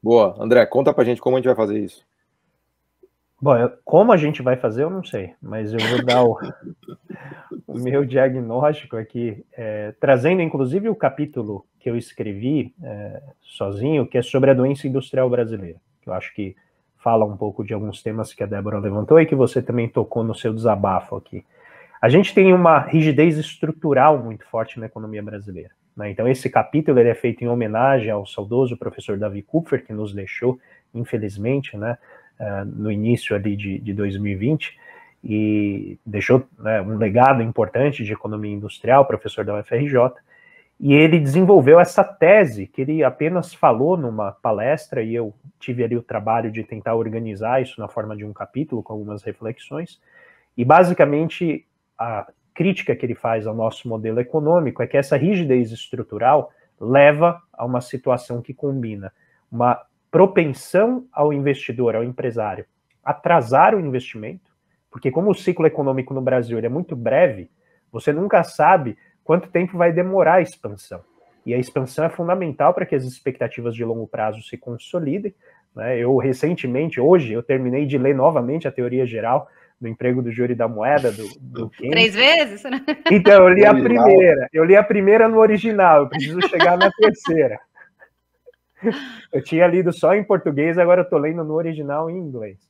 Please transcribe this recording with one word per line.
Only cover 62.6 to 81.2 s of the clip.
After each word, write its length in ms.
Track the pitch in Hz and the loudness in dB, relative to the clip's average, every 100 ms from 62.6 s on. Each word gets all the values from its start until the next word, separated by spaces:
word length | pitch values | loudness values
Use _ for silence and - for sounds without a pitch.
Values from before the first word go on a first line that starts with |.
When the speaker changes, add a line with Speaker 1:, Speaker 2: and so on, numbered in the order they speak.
| - _ _ _ | -14 _ _ _
Speaker 2:
atrasar 680 | - - - 170 113 131 185 | -8 -6 0 0 2 4 4
o 60 | 214 | 4
investimento, 680 | 160 127 123 113 107 180 _ _ _ _ _ | -2 -6 -8 -14 -14 -16 _ _ _ _ _
porque 200 | 147 143 | -6 -4
como 200 | 135 202 | -2 0
o 40 | |
ciclo 300 | 190 - 175 | 0 -2 2
econômico 480 | 160 156 139 131 127 | 2 2 -4 -4 -6
no 80 | 135 | -6
Brasil 380 | 127 127 117 117 | -2 -2 -2 -4
ele 80 | 117 | -4
é 40 | |
muito 260 | 135 180 135 | -6 -8 -8
breve, 520 | 117 131 170 101 87 _ _ _ _ | -2 2 2 0 -14 _ _ _ _
você 220 | 113 - | -6 -4
nunca 300 | 147 196 196 | -2 2 0
sabe 560 | 165 - 156 185 127 101 _ _ | 0 0 4 4 0 -10 _ _
quanto 240 | - 165 175 | -2 -2 0
tempo 300 | 175 180 180 | -4 -4 0
vai 140 | 170 | 0
demorar 420 | 165 180 190 156 | 0 -2 2 4
a 80 | 180 | 4
expansão. 600 | 170 - 107 101 - 90 _ _ _ _ - | 0 -8 -16 -16 -18 -20 _ _ _ _ -6
E 80 | |
a 40 | 120 | -4
expansão 460 | 123 - 131 - | -4 -6 -8 -4
é 60 | 156 | -4
fundamental 640 | - 170 190 175 139 156 | -4 -4 -4 -4 0 0
para 100 | 180 | 0
que 100 | 180 | -2
as 100 | 143 | -4
expectativas 720 | 127 123 - 127 117 - 120 | -6 -8 -8 -6 -8 -6 -8
de 100 | 113 | -6
longo 220 | 117 113 110 | -6 -6 -8
prazo 360 | - 110 107 | -6 -6 -8
se 160 | - 123 | -14 -18
consolidem, 760 | - 120 - 175 156 170 208 _ _ _ _ | -14 -16 -8 -6 -4 -6 -8 _ _ _ _
né? 240 | - 113 123 | -12 -6 -4
Eu 180 | 120 135 | 0 0
recentemente, 840 | 135 131 151 175 127 123 160 131 | 0 -2 -2 -4 -4 -4 -4 0
hoje, 320 | 131 185 127 | 4 4 2
eu 100 | 110 | -6
terminei 440 | 120 135 127 127 147 | -2 -2 -2 -2 -2
de 100 | 139 | 0
ler 180 | 131 | 0
novamente 540 | 139 135 156 120 156 156 | 2 2 2 -2 -4 -6
a 40 | |
teoria 340 | - 123 127 127 | -6 -4 -2 -4
geral 420 | 113 113 131 135 _ _ _ | -4 -2 -2 -4 _ _ _
do 80 | 117 | -14
emprego 340 | 117 127 127 | -6 -4 -2
do 80 | 123 | -4
juro 220 | 113 123 | -4 -4
e 20 | |
da 140 | 120 117 | -2 -4
moeda, 420 | 113 117 147 127 | -4 0 0 0
do, 160 | 101 | -6